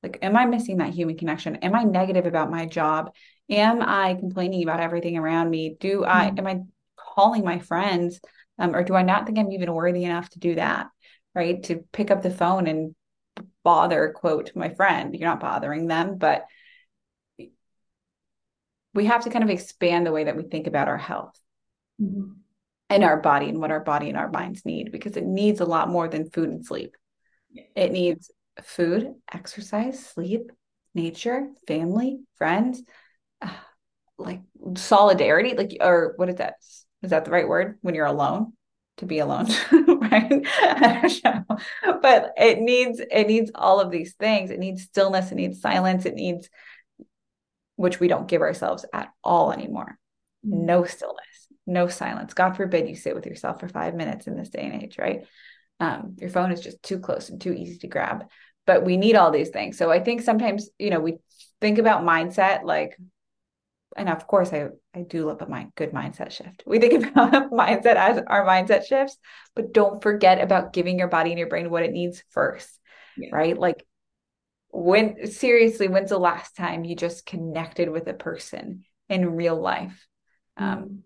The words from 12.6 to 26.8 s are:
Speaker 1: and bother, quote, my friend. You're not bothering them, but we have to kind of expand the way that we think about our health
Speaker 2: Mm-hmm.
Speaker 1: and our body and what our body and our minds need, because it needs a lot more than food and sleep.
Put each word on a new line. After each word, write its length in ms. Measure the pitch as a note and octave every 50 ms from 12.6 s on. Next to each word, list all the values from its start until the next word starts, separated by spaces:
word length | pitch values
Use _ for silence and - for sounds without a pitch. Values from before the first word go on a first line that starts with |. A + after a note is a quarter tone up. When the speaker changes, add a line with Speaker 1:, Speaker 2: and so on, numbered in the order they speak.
| F3+ D#3+
Speaker 1:
and 280 | D#3 D#3 D#3 D#3+ D#3+ _ _ _ _ _ _ _ _ - - _ _ _ _
bother, 480 | F3 E3+ D#3 E3 F3 F3 D3+ D3+ D#3 -
quote, 360 | - - F3 D#3 D3+ - - -
my 140 | F3+ E3+ E3
friend. 440 | - - F#3+ G3 E3 - - - -
You're 140 | - E3 E3+
not 100 | - -
bothering 480 | - - - - - C#3 D3 D#3 E3 E3
them, 300 | D#3+ D#3+ E3+ F#3+ G3 F#3
but 280 | D#3+ D#3 D3 - - - _ _ _ _ _ _ _ _ _ _ _ _ _ _ _ _ _ _ - - _ _ _ _ _ _ _ _ _ _ _ _ _ _ _ _ _ _ _ _ _ _ _ _ _ _ _ _ _
we 120 | G#3 G#3
have 180 | G#3 A#3+ A#3 A#3
to 60 | A#3+
kind 140 | A3+ A#3+ A3
of 60 | G#3+
expand 560 | G3 F3+ - - - _ F#3 F3 F3 E3+ F3
the 60 | E3
way 140 | D#3 D#3 D#3
that 100 | D3+ - D#3
we 60 | D#3+
think 240 | - - D#3 - -
about 200 | - C#3+ C#3 -
our 100 | - -
health 400 | - - - - - - _ _ _ _ _ _ _ _ _ _ _ _ _ _
Speaker 2:
Mm-hmm. 300 | G#3+ F#3+ F#3+ G3+ G3 G3 - - _ _ _ _ _ _ _ _ _ _
Speaker 1:
and 140 | G3+ G3+ G3+
our 180 | E3 D#3 D#3
body 260 | - E3 C#3+ C#3+ C#3+ -
and 120 | D#3+ D#3+
what 100 | D#3 D#3
our 100 | D#3 D3+
body 300 | D#3 - D3 D3 D3 D3
and 80 | C#3+ D3+
our 140 | D3+ -
minds 340 | - - F3+ F3+ - - _
need, 260 | - E2 - - -
because 240 | - - - G#3 G#3 -
it 60 | -
needs 340 | - F#3+ F#3+ G#3 G#3 G#3 G#3
a 60 | F3+
lot 220 | E3 E3 D#3+ D#3 E3+
more 200 | F3 F3 E3 D#3+
than 240 | D#3+ D#3 D#3 D#3
food 180 | - E3+ D#3+ D#3+
and 160 | D#3+ D#3+ D#3+
sleep. 300 | - - -